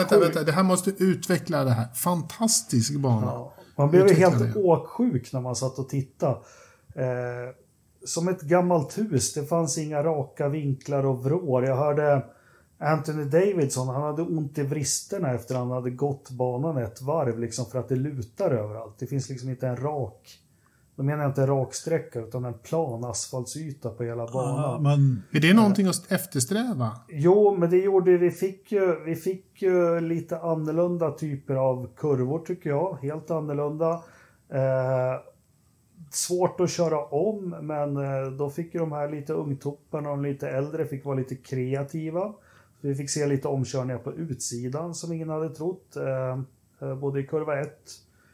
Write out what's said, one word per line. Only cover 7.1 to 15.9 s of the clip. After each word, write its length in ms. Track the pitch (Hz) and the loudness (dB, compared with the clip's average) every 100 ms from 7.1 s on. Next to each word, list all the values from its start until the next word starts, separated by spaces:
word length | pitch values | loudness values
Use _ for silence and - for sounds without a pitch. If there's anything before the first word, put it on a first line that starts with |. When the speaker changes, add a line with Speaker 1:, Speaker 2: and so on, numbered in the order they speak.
| 123 123 123 123 - _ _ _ _ 123 | -4 -6 -8 -12 -16 _ _ _ _ -8
Speaker 1:
som 220 | 170 180 | -2 -2
ett 140 | 185 | -2
gammalt 560 | 147 175 180 170 135 - | 4 4 6 2 2 -4
hus. 360 | 214 135 - | 0 0 0
Det 120 | 151 135 | -2 -2
fanns 320 | 170 156 170 | 0 0 -2
inga 260 | 151 151 | -2 0
raka 460 | 156 151 135 - 143 | 0 0 -2 -4 -2
vinklar 560 | 151 143 135 - 139 139 | -2 -2 -2 -2 0 2
och 180 | 123 | 0
vrår. 420 | 131 175 175 127 131 | 0 0 2 2 2
Jag 100 | 131 | 2
hörde 480 | 147 147 147 143 - - _ _ _ - | 2 2 4 2 0 -10 _ _ _ -6
Anthony 440 | 151 156 156 156 139 | 0 0 0 -4 2
Davidson, 640 | 160 202 180 139 131 127 | 4 4 2 0 0 -2
han 140 | 131 | -2
hade 200 | 151 147 | -2 -2
ont 360 | 175 160 139 - | -2 -2 -2 -4
i 60 | |
vristerna 680 | 135 151 139 - - 196 147 | -2 -2 -2 -4 -6 -4 -2
efter 240 | 120 - 131 | -2 -2 -4
han 160 | 123 | -2
hade 200 | 127 123 | -2 -4